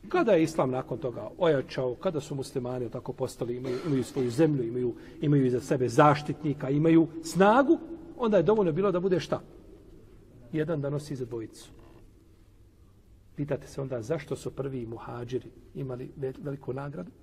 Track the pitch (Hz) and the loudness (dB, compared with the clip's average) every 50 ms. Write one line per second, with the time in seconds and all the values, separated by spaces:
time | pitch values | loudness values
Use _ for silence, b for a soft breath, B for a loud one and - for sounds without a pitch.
0 | - - - 359 339 226 202 165 160 156 - - 151 131 127 127 131 - 135 110 | -14 -2 0 0 4 4 4 4 4 2 0 0 0 0 0 -4 -4 -6 -8 -6
1 | 123 127 113 - 107 - - - 185 165 151 135 104 - - - 131 127 - - | -6 -6 -6 -6 -12 -12 -4 0 2 4 4 2 0 -4 -4 -4 -2 -2 -4 -2
2 | - 185 165 147 131 - 160 135 131 - - 139 123 123 127 127 123 113 - 127 | -4 -2 -2 -2 -6 -6 -8 -8 -8 -6 -6 -6 -6 -4 -6 -6 -6 -6 -8 -10
3 | - - 127 - 131 123 - - - 117 123 123 127 131 123 127 - 170 139 131 | -10 -10 -6 -6 -6 -6 -4 -6 -6 -6 -6 -6 -4 -6 -6 -4 -2 0 0 0
4 | 120 - - 143 127 123 117 123 165 156 151 135 120 113 120 123 123 120 113 B | 0 0 -2 -2 -2 -2 4 4 4 4 4 2 -2 -2 -2 -2 -2 -2 -4 B
5 | B B B B - 147 147 143 131 127 123 123 - - 160 131 127 117 113 135 | B B B B 0 4 4 4 4 4 2 0 0 0 0 0 0 2 6 8
6 | 151 151 147 147 - - 143 - - 156 135 - - 135 143 147 156 165 165 165 | 8 8 8 4 0 -6 -8 -4 -2 -4 -4 -2 -2 -2 0 2 4 6 8 6
7 | 160 - - - - - - 170 190 202 220 254 277 262 330 - - - - - | 6 4 0 -10 -10 -6 4 6 6 8 8 6 6 4 4 2 2 -10 -14 -14
8 | - - - - 247 226 208 196 160 165 214 220 202 170 151 165 196 208 175 180 | -14 -18 -8 -2 0 4 4 4 6 6 4 4 4 2 2 2 0 2 2 2
9 | 175 196 185 165 139 - - - - - - - - - - - - - - - | 2 2 0 0 0 -2 -4 -4 -6 -12 -20 -20 -20 -20 -20 -20 -20 -20 -20 -20
10 | - - - - - - - - - - - 156 151 151 170 147 139 139 143 147 | -20 -20 -20 -20 -20 -20 -20 -20 -18 -8 -4 -4 -2 -2 -2 -4 -2 -4 -4 -4
11 | 147 - 147 127 127 117 120 117 110 110 - - - - - - - - - - | -6 -6 -8 -8 -8 -8 -8 -10 -10 -10 -14 -20 -20 -20 -20 -20 -20 -20 -20 -20
12 | - - - - - - - _ - - - - - - _ _ - - - - | -20 -20 -20 -20 -20 -20 -20 _ -20 -20 -20 -20 -20 -20 _ _ -20 -20 -20 -20
13 | _ _ - - _ - - - 143 147 147 - - - - - 139 131 131 120 | _ _ -20 -20 _ -20 -10 -10 -6 -4 -4 -6 -6 -12 -10 -10 -8 -6 -6 -8
14 | 110 110 160 160 147 - 139 127 - 127 - - 135 139 135 127 117 113 117 110 | -4 -4 -6 -6 -4 -8 -8 -8 -8 -10 -8 -6 -8 -6 -6 -8 -8 -8 -10 -12
15 | - - 123 120 120 117 131 123 107 - - - - - - - 143 131 123 123 | -12 -12 -10 -10 -10 -6 -6 -6 -6 -8 -20 -20 -20 -16 -12 -10 -8 -8 -8 -10
16 | 131 - - - 135 131 131 - - 143 139 143 - - 139 131 139 143 139 175 | -10 -14 -10 -8 -8 -8 -8 -8 -10 -10 -10 -10 -8 -8 -8 -8 -8 -10 -10 -12
17 | 180 - - _ | -14 -14 -16 _